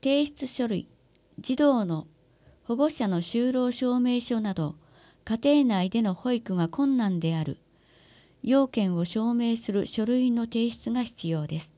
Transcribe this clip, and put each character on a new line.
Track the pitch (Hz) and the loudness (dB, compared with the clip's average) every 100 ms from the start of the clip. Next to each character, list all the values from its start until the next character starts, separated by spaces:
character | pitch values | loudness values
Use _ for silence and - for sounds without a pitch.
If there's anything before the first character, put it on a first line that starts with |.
提 | 269 277 294 | 2 2 0
出 | - 254 | -4 -12
書 | - 240 | -4 -4
類、 | 196 - _ _ _ _ - | -4 -6 _ _ _ _ -20
児 | - 254 | -6 2
童 | 294 254 | 4 4
の | 196 160 - _ _ _ - _ | 0 -4 -6 _ _ _ -20 _
保 | - 233 | -6 0
護 | 302 | 0
者 | 311 220 | 0 0
の | 175 | 0
就 | 175 233 247 | -2 -2 0
労 | 254 247 | 0 -2
証 | 247 254 247 | 0 0 2
明 | 247 247 | 2 0
書 | 240 233 | -2 -4
な | 214 | -2
ど、 | 185 151 - _ - - _ | -2 -4 -6 _ -20 -20 _
家 | - 226 277 294 | -6 0 4 4
庭 | |
内 | 262 202 185 | 4 2 0
で | 226 | 0
の | 226 | 0
保 | 180 254 | -2 -2
育 | 240 233 | -2 -2
が | 185 165 | 0 0
困 | 165 277 262 | 0 0 2
難 | 214 175 | 0 0
で | 165 | 0
あ | 165 | -2
る | 151 131 _ _ _ _ _ - _ _ | -2 -6 _ _ _ _ _ -20 _ _
要 | - 269 269 | 2 2 2
件 | 247 196 | 0 0
を | 175 | 0
証 | 175 226 226 | -2 -2 0
明 | 240 233 226 | 0 0 -2
す | 233 | -2
る | 202 - | -2 -2
書 | - 220 | -2 0
類 | 254 254 | 2 2
の | 233 | 0
提 | 233 233 233 | -2 -2 -2
出 | 226 - | -4 -4
が | 240 | -4
必 | 233 - 170 | -4 -6 -4
要 | 165 151 | -4 -4
で | 160 | -6
す。 | - | -10